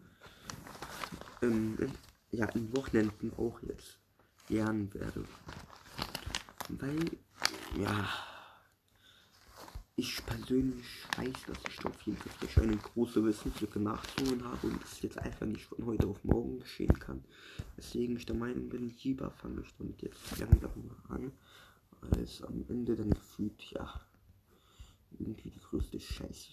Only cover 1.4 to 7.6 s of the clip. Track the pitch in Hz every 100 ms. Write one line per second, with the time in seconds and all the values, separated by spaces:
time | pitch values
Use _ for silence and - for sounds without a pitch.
1.4 | 123 113 110 110 135 135 - - _ 113
2.4 | 107 - 113 131 135 117 107 104 113 110
3.4 | 117 113 - - - - _ _ _ -
4.4 | - 107 107 110 98 - 107 107 107 -
5.4 | - - - - - - - - - -
6.4 | - - - - 135 151 170 - - -
7.4 | - -